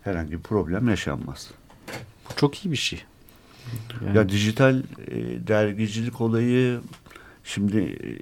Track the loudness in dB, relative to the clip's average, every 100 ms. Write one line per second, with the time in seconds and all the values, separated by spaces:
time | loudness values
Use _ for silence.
0 | -4 -4 -4 -8 -2 0 0 0 2 2
1 | 0 -6 -8 -12 -16 -20 -20 -20 -14 -14
2 | -14 -20 -12 0 0 0 -4 -2 -4 -6
3 | -14 _ -20 -20 -20 -20 -14 -12 -12 -8
4 | 2 4 4 4 2 4 4 4 -2 -12
5 | -8 -6 -4 -6 2 4 4 2 -2 -2
6 | -4 0 2 2 4 4 4 0 -8 -18
7 | -20 -20 -20 -20 -8 -2 2 2 0 -4
8 | -8 -8